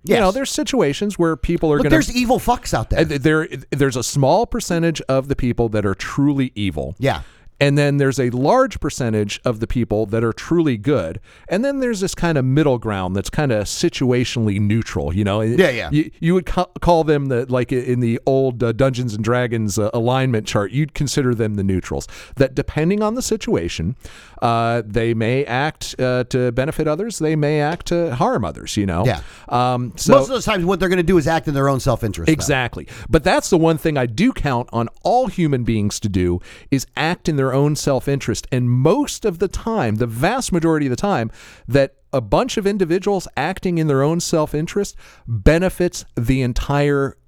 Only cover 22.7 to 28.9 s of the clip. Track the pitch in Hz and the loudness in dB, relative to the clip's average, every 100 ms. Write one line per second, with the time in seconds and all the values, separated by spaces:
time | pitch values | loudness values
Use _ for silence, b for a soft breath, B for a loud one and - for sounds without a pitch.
22.7 | - 165 208 214 240 - 220 - 165 85 | -2 0 0 -2 -2 -4 -4 -2 -2 -2
23.7 | - 82 123 B B B B 117 117 117 | -4 -4 -6 B B B B 0 0 0
24.7 | 117 107 110 113 113 113 131 143 123 151 | -2 -2 -2 0 0 0 0 0 -2 -2
25.7 | - - - 127 123 123 131 123 117 139 | -6 -12 -4 0 0 0 0 0 0 -2
26.7 | 151 156 151 226 185 156 156 147 151 147 | -2 -2 -2 -4 -2 -2 0 0 0 -2
27.7 | 170 - 170 170 127 208 233 90 62 - | -4 -2 0 0 0 0 0 -4 -6 -6
28.7 | - 98 | -2 0